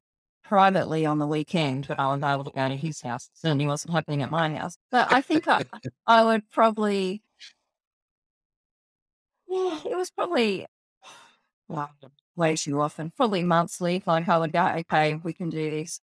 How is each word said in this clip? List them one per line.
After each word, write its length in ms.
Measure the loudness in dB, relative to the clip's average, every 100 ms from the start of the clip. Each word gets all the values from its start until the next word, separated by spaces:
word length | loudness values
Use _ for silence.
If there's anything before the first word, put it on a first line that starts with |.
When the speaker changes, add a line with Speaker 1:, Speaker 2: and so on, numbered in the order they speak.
| _ _ _ _
Speaker 1:
privately 640 | 0 6 6 4 0 0
on 140 | 0 0
the 80 | 0
weekend, 600 | -2 -2 0 0 -2 -4
but 140 | -2
I 60 | -2
was 80 | 0
able 220 | 0 -2
to 60 | -4
go 160 | -4 -4
to 100 | -2
his 260 | -6 -8
house. 260 | -10 -10 -12
Certainly 320 | _ 0 2 0
wasn't 260 | -2 -2
happening 300 | -2 -2 -4
at 80 | -2
my 240 | 0 -2
house. 240 | -2 -8 -12 _
But 220 | 2 4
I 80 | 4
think 260 | 4 0 2
I, 180 | 0 0 -10
Speaker 2:
<laughs> 220 | -14 -6 4
Speaker 1:
I 180 | 6
would 240 | 6 2 -2
probably, 720 | 2 4 4 0 0 -2 -6 -12 _ -20 _ _ _ _ _ _ _ _ _ _ _ _ _ _ _ _ _ _ _ -8
yeah, 340 | -4 -4 -4 -6
it 60 | -6
was 140 | -6
probably, 560 | -6 -2 0 0 -2 -8 _ _ _ -20 -20 -20 _ _ _ -10
well, 220 | -8 -8 _ -20 _ _ -2
way 200 | 0 0
too 240 | -2 -2
often, 320 | -2 -4 -12 -2
probably 260 | 0 0
monthly. 600 | 2 2 0 -4 -4 -2 0
Like, 220 | 0 2
I 100 | 0
would 140 | 2
go, 120 | 0 0
"Okay, 480 | 0 0 2 2 -2
we 160 | -8
can 160 | -6 -6
do 200 | -4 -4
this. 300 | -6 -8 -12